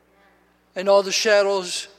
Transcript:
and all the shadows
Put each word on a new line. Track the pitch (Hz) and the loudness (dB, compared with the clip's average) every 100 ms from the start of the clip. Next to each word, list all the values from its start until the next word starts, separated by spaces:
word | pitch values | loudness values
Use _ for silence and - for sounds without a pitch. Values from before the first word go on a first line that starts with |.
| _ _ _ _ _ _ _ | _ _ _ _ _ _ _
and | - 190 | -6 2
all | 196 | 2
the | 196 | 2
shadows | 185 220 202 196 196 180 - - | -2 2 2 2 -2 -4 -10 -12